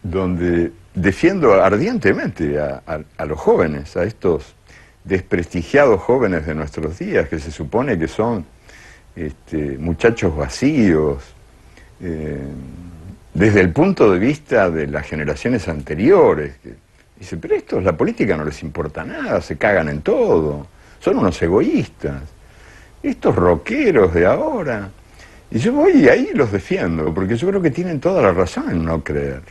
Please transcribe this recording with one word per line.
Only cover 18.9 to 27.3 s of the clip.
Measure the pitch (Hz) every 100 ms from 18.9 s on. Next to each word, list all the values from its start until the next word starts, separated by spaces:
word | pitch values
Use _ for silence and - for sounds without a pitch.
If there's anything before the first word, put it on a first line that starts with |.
| 82
nada, | 82 - 254 107
se | - 73
cagan | 110 98 78
en | 73
todo, | - 233 226 95 78 73 69 _ - -
son | - 233
unos | 110 80
egoístas, | 82 95 202 320 143 - - 69 65 - - - - - - -
estos | 285 - - 101
rockeros | 87 82 - 247 262 151 92
de | 85 87
ahora". | 143 311 262 156 110 98 - - - - - -
Y | 113
yo | 165
voy | 277 349
y | 320 127
ahí | 170 294
los | 285 123
defiendo, | 98 - 190 98 82 78
porque | 82 95